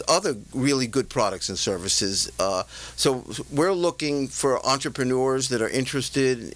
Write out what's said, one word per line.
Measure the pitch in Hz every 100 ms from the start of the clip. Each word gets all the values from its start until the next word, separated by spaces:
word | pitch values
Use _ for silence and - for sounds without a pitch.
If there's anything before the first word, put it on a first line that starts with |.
| -
other | 165 190 113 -
really | 131 135 139 120
good | 127 120
products | 131 104 92 -
and | 92
services. | - 92 95 - 101 95 - -
Uh, | 95 92 95 - - -
so | 143 131 - 110 -
we're | 143 175
looking | 185 170 - 151 143 131
for | - 139 123
entrepreneurs | - 139 143 123 127 127 131 131 131
that | 123
are | 110
interested | 127 127 139 127 143 131 123 92